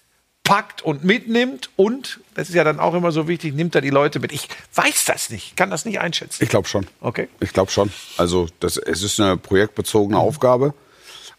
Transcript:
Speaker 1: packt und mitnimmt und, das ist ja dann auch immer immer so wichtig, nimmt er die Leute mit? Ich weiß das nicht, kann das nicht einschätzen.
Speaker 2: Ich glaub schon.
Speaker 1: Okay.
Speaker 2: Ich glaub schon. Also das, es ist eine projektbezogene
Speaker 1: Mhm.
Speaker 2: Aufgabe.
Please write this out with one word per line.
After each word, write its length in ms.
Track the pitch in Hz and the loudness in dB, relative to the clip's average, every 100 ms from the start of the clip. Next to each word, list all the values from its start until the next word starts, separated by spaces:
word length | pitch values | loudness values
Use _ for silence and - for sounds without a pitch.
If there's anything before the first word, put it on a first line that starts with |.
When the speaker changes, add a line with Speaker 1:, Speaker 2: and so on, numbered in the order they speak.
| _ _ _ _ | _ _ _ _
Speaker 1:
packt 380 | - 202 220 - | 2 2 0 -8
und 240 | 151 143 180 | -4 0 2
mitnimmt 640 | 247 247 233 254 269 - - | 2 2 0 0 -2 -6 2
und, 420 | 208 262 - - _ - | 2 2 -8 -14 _ -10
das 140 | 151 | -2
ist 60 | 175 | 2
ja 80 | 156 | 2
dann 140 | 147 | 2
auch 100 | 170 | 0
immer 80 | 170 | 2
immer 140 | 170 | 0
so 160 | 156 156 | 0 -2
wichtig, 260 | 170 160 | -2 -4
nimmt 220 | 139 170 156 | -2 0 0
er 60 | |
die 80 | 139 | 2
Leute 280 | 139 147 135 | 2 2 0
mit? 120 | - | -6
Ich 160 | 147 - - - | -6 -10 -14 -8
weiß 320 | - 285 - - | 0 0 2 0
das 240 | - - | -2 -4
nicht, 260 | 107 - - | -10 -8 -2
kann 140 | 190 | -2
das 160 | - 226 | -2 -6
nicht 140 | 196 | -4
einschätzen. 440 | 170 - - - | -4 -4 -6 -4
Speaker 2:
Ich 60 | 110 | 0
glaub 180 | 107 95 | 0 0
schon. 180 | 104 85 _ | -4 -6 _
Speaker 1:
Okay. 300 | 120 - - - | -8 -6 -6 -4
Speaker 2:
Ich 140 | 95 | -2
glaub 160 | - 98 | 0 0
schon. 200 | - 98 - - - | 2 0 -2 -10 -2
Also 300 | 87 90 85 - | 0 0 -2 -4
das, 160 | 87 - | -4 -4
es 260 | - 82 | -4 -4
ist 160 | 101 - | -2 2
eine 180 | 98 90 | 2 2
projektbezogene 800 | - 95 107 - - 110 101 98 | 2 2 2 -2 0 2 2 2
Speaker 1:
Mhm. 40 | |
Speaker 2:
Aufgabe. 500 | 87 151 123 123 143 - _ _ - - - | 2 2 2 4 2 -2 _ _ -20 -20 -20